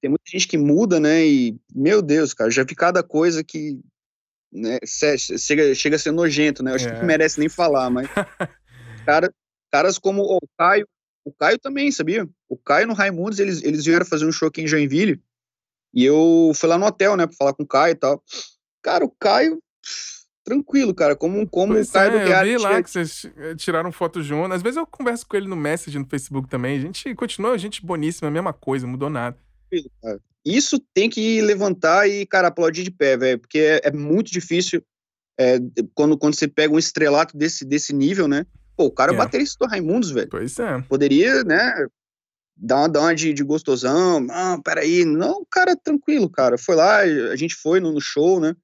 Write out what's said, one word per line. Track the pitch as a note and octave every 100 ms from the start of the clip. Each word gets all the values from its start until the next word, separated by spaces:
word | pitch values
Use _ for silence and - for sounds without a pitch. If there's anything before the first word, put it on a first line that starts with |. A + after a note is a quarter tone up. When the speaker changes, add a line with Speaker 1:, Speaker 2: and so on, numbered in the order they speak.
Speaker 1:
tem | C3+
muita | D4 -
gente | F#3 -
que | E3
muda, | C#3+ D3+ A3 F3
né? | D3+ D#3+ D#3+
E, | C#3+ A#2+ A2 _
meu | - C#3+ G#3+
Deus, | D#3+ D3+ D3
cara, | - A2+
já | A#2
vi | C3 D#3+
cada | F3 F3+
coisa | E3+ D3+ E3+ E3
que, | D#3+ D#3 D3+ C3+ - _ _ _ _ _ _
né, | F#2 A2 B2 A2
cê-, | - D3+ C#3
chega, | - - - D3 D3 C3
chega | E3 D3+
a |
ser | D#3+
nojento, | D#3 E3+ C#3+ D3+ C#3+
né? | C3
Acho | C3 B2
Speaker 2:
É. |
Speaker 1:
que | A2+
não | -
merece | D#3 D#3+ D3+
nem | D#3
falar, | - E3+ C#3+ B2+
mas | B2 C3+
Speaker 2:
<laughs> | - F#3+ - F3+ _ _ - A#2+ A2+ A2+
Speaker 1:
cara, | D3+ F3 _ _ _ _
caras | C#3+ F3 F#3
como | G3 G3
o | G3+ F#3 - _
Caio, | E3+ G3+ G#3 _ _ _ -
o |
Caio | - D#3 A#3
também, | C#4 C#4 C#4+
sabia? | - D#3+ G3 F3 _ _
O | B2+
Caio | - C#3+ A3+
no |
Raimundos, | G#3 G3 E3+ F#3+ G3+
eles, | G3+ E3+
eles | C#3+ D#3 D3+
vieram | E3 F3
fazer | D#3 D#3
um |
show | D#3+ D#3+
aqui | D#3+
em | D#3+
Joinville | D#3 D3 C#3+ G#3 C#3 _ _ _ _ _ _ _
e | - C3
eu | D3+ E3 E3 E3 D3+
fui | E3
lá | E3+
no | G#3
hotel, | G#3 G3 G3
né, | E3
pra | -
falar | C#3
com | C3+
o | D3
Caio | C3+ D#3+
e | E3
tal. | C3 C#3 _ - - _ _ _
Cara, | - F4 D#4
o | _
Caio, | G#3 A3+ D#4 D#4+ _ _ - - - - _ _
tranquilo, | - C4 C#4+ C#4 B3
cara, | F3+ D3+ C#3+
como, | E3 G3 G#3+
como | - G3
Speaker 2:
Pois | A3 G#3+
Speaker 1:
o |
Caio | F#3 G3
Speaker 2:
é, |
Speaker 1:
do | A3
Speaker 2:
eu |
vi | F#3+
Speaker 1:
reality | F#3 G3 A#3+
Speaker 2:
lá | G#3 G3
Speaker 1:
é |
Speaker 2:
que | F3+
vocês, | F#3 E3 - - -
eh, | D#3 E3
tiraram | - E3 F3
foto | E3 E3 F3
junto. | D3 D3 F#3
Às | F#3
vezes | F#3+ C#4
eu | E4
converso | - B3 A#3 -
com | G3+
ele | G3
no | F3+
Message, | D3 E3 - C#3+
no | C3+
Facebook | C#3+ - C3+ C3
também. | C3 B2+ C#3
A |
gente | C#3+ G3 C#4+ A#3
continua, | A#3+ - G#3 A#3+
gente | G3 - E3+
boníssima, | F3 D3+ E3+ D3+
a |
mesma | D3+ F#3
coisa, | D3 - C3+ B2
mudou | B2+ C#3+
nada. | D3 A#2+ B2+ _ _ _
Speaker 1:
Tranquilo, | F3+ C3+ _
cara, | A2+ G#2 _ _ D3 A3
isso | - C#4 -
tem | - G#3+
que | A3+ A3 A3+
levantar | G#3 G3+ G3+ F#3 D#3+ F3 G3+
e, | G3+ G3+
cara, | G3 F3+
aplaudir | E3+ E3 D#3
de | F#3
pé, | F3+ C#3 C3
velho, | C3 B2
porque | _ D3+
é, | D3+ D#3
é | D3
muito | D3 D3 F3 G#3
difícil, | F3+ - E3+ F3+ E3+ _ _ _ _ _ -
é, | B2+ B2+ B2 - A2+
quando, | - D3+ D3+
quando | D3+ D3
você | D3+
pega | C#3+ D3+
um | D3+
estrelato | D#3+ - D3+ D#3 A3 D3
desse, | D3+ D#3+ C3+
desse | C#3+ -
nível, | C#3+ C#3 G3 D3+
né? | C#3+ F3 _ _ -
Pô, | D3+
o |
cara | - C3+
é |
o | F3+
Speaker 2:
É. |
Speaker 1:
baterista | - - C#4+ -
do | B3
Raimundos, | G#3 D#3+ G#3 G#3
velho. | C3 -
Speaker 2:
Pois | F2+ A2+ -
é. | A#3 C3
Speaker 1:
Poderia, | C3 C3+ C#3+ C#3 G#3+ C4+
né, | A3 E3 B3 A3 C3+ _ _ _ _ _ _ _
dar | A#2 C3
uma, | D#3
dar | D3+
uma | D#3+ D#3+
de, | D#3+
de | C#3+
gostosão. | C#3 D#3 D#3 B2+ B2+ D3+ F#3 E3
"Não, | B2+ E3 F#3 F3
peraí." | - D#3+ D#3 F3
Não, | D#3+ D3+ G#3+ F#4+
o | F#4+
cara, | - F4+ F4
tranquilo, | - D4 - D4+ F#3
cara. | - C3 A#2+
Foi | - E3
lá, | F3 G#3+
a | G3 D3 A2+ B2
gente | E3 -
foi | D3+ F#3
no, | E3+
no | D3+
show, | - - D#3+ F#3+
né? | D#3 F3+